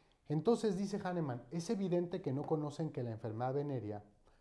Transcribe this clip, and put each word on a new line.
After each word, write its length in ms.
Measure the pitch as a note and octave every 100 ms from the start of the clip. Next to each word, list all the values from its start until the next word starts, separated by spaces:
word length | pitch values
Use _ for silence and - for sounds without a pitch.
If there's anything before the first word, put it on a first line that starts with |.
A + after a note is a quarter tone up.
| _ _ -
Entonces, 480 | D3+ D#3+ A3+ A3 F#3
dice 220 | G3+ -
Hahnemann, 400 | F3+ F3 D3+ B2 -
"Es 180 | E3+ E3
evidente 520 | G3+ F#3+ F3 F3 F3+
que 100 | D#3
no 120 | C3
conocen 480 | D3 D#3 D3+ - D#3
que 120 | C#3+
la 80 | A#2+
enfermedad 420 | A2 A#2 G#2+ B2+
venérea 500 | C3+ C#3+ C3 G#2 G#2 - - - -